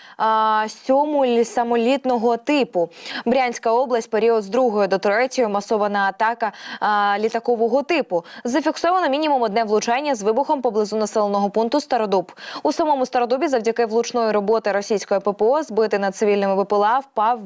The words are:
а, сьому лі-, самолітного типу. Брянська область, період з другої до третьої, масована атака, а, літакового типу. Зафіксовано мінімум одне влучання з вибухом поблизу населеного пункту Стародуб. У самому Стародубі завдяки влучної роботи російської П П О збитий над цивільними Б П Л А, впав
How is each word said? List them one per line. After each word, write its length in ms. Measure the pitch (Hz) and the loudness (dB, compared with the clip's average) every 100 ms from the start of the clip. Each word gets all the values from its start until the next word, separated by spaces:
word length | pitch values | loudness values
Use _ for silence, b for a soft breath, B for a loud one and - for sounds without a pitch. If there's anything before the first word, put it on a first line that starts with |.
| B - | B -4
а, 480 | 220 220 220 214 214 - - | 0 2 2 0 -2 -4 0
сьому 400 | 262 302 294 254 | 2 2 2 2
лі-, 200 | 233 233 | 2 0
самолітного 920 | - 233 233 233 269 254 240 240 233 | -2 0 0 2 0 0 0 0 0
типу. 520 | 233 294 240 180 165 B B B - | 0 0 0 -2 -4 B B B 0
Брянська 460 | 262 247 233 233 | 0 0 -2 0
область, 380 | 233 262 233 220 | 0 2 -2 -2
період 340 | 214 226 226 | 0 2 2
з 60 | 196 | 0
другої 380 | 240 254 208 196 | 0 2 2 0
до 100 | 190 | 0
третьої, 500 | 208 208 262 - 226 | 2 0 0 0 0
масована 600 | 202 202 220 208 202 196 | -2 -2 0 0 0 -2
атака, 440 | 196 220 233 214 B B 226 | 0 -2 0 -6 B B -6
а, 380 | 202 208 202 202 | 0 2 0 0
літакового 320 | 220 226 226 233 226 262 | -2 -2 -2 0 0 0
типу. 440 | - 330 - 170 B B | 0 -2 -2 -4 B B
Зафіксовано 680 | 247 277 294 302 339 370 330 | -4 -2 -2 0 0 2 0
мінімум 320 | 277 311 269 | 0 0 0
одне 220 | 226 208 | 0 0
влучання 520 | 220 208 220 240 294 254 | 0 0 0 -2 -2 0
з 60 | |
вибухом 400 | 202 226 277 294 | 0 0 0 0
поблизу 360 | 240 214 214 214 | 0 0 -2 -2
населеного 520 | 208 226 208 202 202 | -2 0 0 0 0
пункту 300 | 214 226 294 | 0 0 -2
Стародуб. 500 | 285 247 214 190 175 B B B | 0 -2 0 0 -2 B B B
У 80 | 302 | -2
самому 340 | 302 311 277 254 | 0 0 0 0
Стародубі 420 | 254 240 254 330 | 0 0 0 0
завдяки 380 | 254 220 226 233 | 0 0 0 0
влучної 460 | 220 233 247 226 | 0 -2 0 0
роботи 400 | 208 202 226 214 | 0 2 0 0
російської 480 | 196 202 208 - 196 | -2 -2 -4 0 -2
П 140 | 202 | -2
П 120 | 196 214 | 0 2
О 180 | 294 | 2
збитий 360 | 302 208 220 202 | 0 0 0 0
над 160 | 196 190 | -2 0
цивільними 400 | 208 208 196 190 | 0 2 2 0
Б 100 | 196 | 0
П 100 | 208 | 2
Л 80 | |
А, 160 | 208 254 | 2 0
впав 400 | 262 - 214 247 | -2 -2 0 0